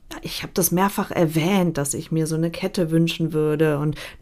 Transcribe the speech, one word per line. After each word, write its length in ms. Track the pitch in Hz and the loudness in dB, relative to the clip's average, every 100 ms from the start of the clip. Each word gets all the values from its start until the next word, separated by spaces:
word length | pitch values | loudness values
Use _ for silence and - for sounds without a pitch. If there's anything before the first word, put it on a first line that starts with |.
| - - | -16 -12
ich 220 | 165 - | -10 -8
habe 100 | - | -6
das 160 | - 170 | -2 0
mehrfach 400 | 175 196 - 190 | 2 2 0 -2
erwähnt, 680 | - 165 156 170 202 170 160 | 0 2 2 2 2 2 0
dass 160 | 139 | -2
ich 180 | 113 - | -4 -4
mir 140 | 160 156 | -2 0
so 100 | 160 | 0
eine 140 | 165 | -2
Kette 400 | - 190 190 165 | -2 -4 -2 2
wünschen 420 | 165 165 - 160 | 4 2 2 -2
würde 460 | 156 151 151 156 143 | 0 2 4 2 2
und 180 | 151 143 - - | 0 -4 -8 -8